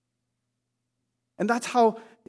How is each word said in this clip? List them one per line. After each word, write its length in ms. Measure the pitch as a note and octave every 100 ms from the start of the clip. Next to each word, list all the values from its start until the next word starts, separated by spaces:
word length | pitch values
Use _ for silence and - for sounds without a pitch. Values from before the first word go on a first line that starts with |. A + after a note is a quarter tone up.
| _ _ _ _ _ _ _ _ _ _ _ _ _ -
And 120 | G#3
that's 160 | A#3+ -
how, 360 | B3 A3+ A3+ - _